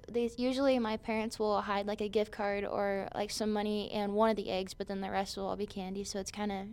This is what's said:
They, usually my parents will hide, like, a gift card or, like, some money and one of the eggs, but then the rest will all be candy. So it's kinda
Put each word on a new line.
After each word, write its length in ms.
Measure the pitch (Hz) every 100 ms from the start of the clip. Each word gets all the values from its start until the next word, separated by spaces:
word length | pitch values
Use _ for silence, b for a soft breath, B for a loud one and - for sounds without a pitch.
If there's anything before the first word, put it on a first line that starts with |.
| -
They, 220 | 226 233 233
usually 420 | 247 254 277 254
my 200 | 226 220
parents 400 | - 220 220 -
will 220 | 214 202
hide, 240 | 202 202 202
like, 140 | 214
a 80 | 208
gift 220 | 208 208
card 340 | - 202 202
or, 440 | 202 - 202 196 190
like, 160 | - 208
some 220 | - 214
money 380 | 208 208 208 202
and 240 | 214 202
one 160 | 202 220
of 60 | 208
the 140 | 196
eggs, 220 | 185 190
but 140 | - 190
then 140 | 196
the 100 | 190
rest 260 | 190 196 -
will 100 | 196
all 100 | 190
be 100 | 208
candy. 380 | 202 185 196
So 160 | 196 202
it's 100 | 190
kinda 380 | - 208 196 202